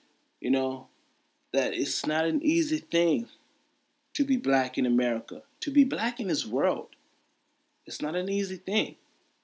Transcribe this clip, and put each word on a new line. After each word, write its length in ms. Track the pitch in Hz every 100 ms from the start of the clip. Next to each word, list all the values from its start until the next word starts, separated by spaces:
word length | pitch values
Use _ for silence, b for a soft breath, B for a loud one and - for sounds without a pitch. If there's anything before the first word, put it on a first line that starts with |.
| b b _ -
you 120 | 123
know, 340 | 131 131 131 - _ _ _ _ _ _
that 220 | 135 123
it's 320 | 107 139 - 151
not 200 | 156 165
an 180 | 156
easy 340 | 143 165 147 156
thing 480 | - 170 170 135 117 - _ _ _ _ _ _ _ -
to 80 |
be 140 | 139 127
black 400 | 131 135 127 -
in 80 | 127
America, 560 | 120 123 113 - 85 - -
to 120 | -
be 120 | 139
black 360 | 127 160 226 247
in 80 | 196
this 180 | 151 -
world. 440 | 123 180 - - - _ _ _ _ _ _ _ _ -
It's 120 | -
not 160 | 147 175
an 140 | 190
easy 280 | 101 95 92
thing. 380 | - 110 143 - _ _ _ _